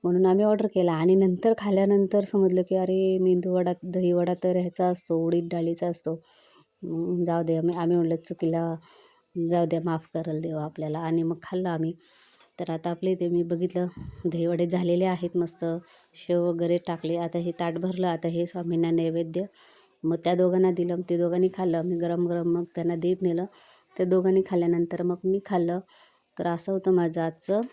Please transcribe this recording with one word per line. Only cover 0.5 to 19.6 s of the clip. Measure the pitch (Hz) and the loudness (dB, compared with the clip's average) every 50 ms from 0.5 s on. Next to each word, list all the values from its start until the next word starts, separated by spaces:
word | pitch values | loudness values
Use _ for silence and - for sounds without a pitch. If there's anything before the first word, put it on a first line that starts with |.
| 214 208 214 | 4 2 0
केला | 202 - 185 180 175 | 0 2 2 2 2
आणि | 165 156 160 180 190 | 2 2 4 4 6
नंतर | 190 196 185 180 175 - 226 226 - | 6 6 4 2 2 2 2 2 2
खाल्ल्यानंतर | 202 208 196 190 196 196 202 196 196 190 - 208 | 0 0 2 4 4 4 4 4 2 2 2 0
समजलं | 196 196 - 202 190 185 180 180 | 0 2 2 2 4 4 4 2
की | 180 180 190 | 0 0 0
अरे, | 185 185 185 185 190 190 190 190 185 | 0 0 0 0 2 2 2 2 2
मेंदूवडा, | 185 185 180 180 175 185 180 185 180 180 180 180 | 4 4 4 2 2 0 0 0 0 0 -2 -4
दहीवडा | - 180 175 180 180 175 175 175 175 175 180 | -8 -4 -2 0 2 2 2 2 2 0 -2
तर | 175 - 185 180 | -2 0 0 0
ह्याचा | 180 180 175 175 - 185 | 0 -2 -2 -2 0 0
असतो, | 180 180 180 - - 170 165 165 | 0 0 -2 -4 -2 -2 0 2
उडीद | 165 170 175 170 170 | 2 0 0 0 -2
डाळीचा | 175 170 165 165 170 165 175 175 | -4 -2 -2 -2 -2 -2 -4 -4
असतो. | 170 - - 160 165 160 _ _ _ _ - _ _ _ _ _ _ _ | -4 -4 -6 -6 -8 -8 _ _ _ _ -20 _ _ _ _ _ _ _
मग | 185 175 165 165 170 180 180 175 175 | -10 -8 -6 -4 -2 -2 -2 -2 0
जाऊ | 170 165 170 | 0 0 0
दे," | 165 160 165 | 0 0 0
आम्ही, | 160 160 170 175 | 2 2 0 0
आम्ही | 170 170 170 175 | 0 0 2 2
म्हणलं, | 175 170 160 165 | 2 2 0 -2
"चुकीला | 160 165 - 175 - 175 165 165 165 165 165 165 160 _ - - - _ _ _ _ _ _ _ 180 170 165 | -4 -4 -10 -8 -4 -2 -2 0 0 -2 -4 -6 -8 _ -20 -20 -20 _ _ _ _ _ _ _ -6 -2 0
जाऊ | 175 175 170 | 2 2 2
द्या, | 156 170 165 165 | 2 0 -2 -2
माफ | 170 165 160 160 _ - | -2 -4 -4 -6 _ -8
करेल | 165 160 165 156 156 | -6 -6 -4 -6 -6
देव | 160 165 160 156 | -6 -6 -6 -6
आपल्याला." | 151 156 - - 156 156 151 160 | -6 -8 -8 -8 -6 -4 -4 -4
आणि | 165 160 165 170 | -2 -2 0 0
मग | 165 165 170 165 | 0 -2 -4 -6
खाल्लं | - - 190 185 185 180 | -8 -8 -6 -4 -2 -2
आम्ही. | 170 160 160 165 170 _ _ _ _ _ _ _ _ _ - _ _ - | -2 -2 -2 -4 -4 _ _ _ _ _ _ _ _ _ -20 _ _ -10
तर | 175 - | -8 -6
आता | 165 160 165 175 | -6 -4 -4 -6
आपल्या | 170 170 - 185 | -6 -2 -2 -2
इथे | 185 175 180 175 | 0 0 0 0
मी | 175 175 | 0 0
बघितलं, | 175 170 175 165 180 175 - 180 180 180 - - - - - - - | 0 0 -2 -2 -2 -2 -2 -2 -2 -2 -6 -10 -16 -16 -16 -6 -4
दहीवडे | 170 160 170 165 170 175 165 175 | -4 -2 0 0 0 0 0 0
झालेले | 170 180 180 180 170 175 175 185 | 0 0 0 0 2 2 2 2
आहेत | 185 180 170 175 175 - | 0 0 -2 -4 -4 -2
मस्त, | 180 170 165 - - 170 165 165 175 175 _ - - _ _ _ | -2 -2 -2 -4 -6 -6 -4 -4 -6 -8 _ -20 -20 _ _ _
शेव | - - - 175 175 175 | -20 -4 0 0 2 2
वगैरे | 175 170 165 170 170 175 175 175 | 0 0 0 0 0 0 0 0
टाकले. | - 170 165 - 160 170 | -4 -8 -6 -4 -4 -2
आता | 170 170 165 165 175 | -2 -4 -4 -4 -4
हे | 170 175 170 - | -4 -4 -4 -4
ताट | 175 170 160 170 | -4 -4 -4 -4
भरलं, | 175 185 180 180 185 180 | -4 -4 -2 0 0 -2
आता | 165 165 - 170 | -2 -2 -4 -2
हे | 165 170 175 | -2 -2 -4
स्वामींना | 175 - 180 170 170 170 165 170 170 | -4 -4 -8 -4 -2 0 0 0 2
नैवेद्य. | 170 165 165 165 160 170 170 160 160 175 196 202 _ _ | 2 0 0 0 -2 -2 -4 -2 -4 -6 -6 -6 _ _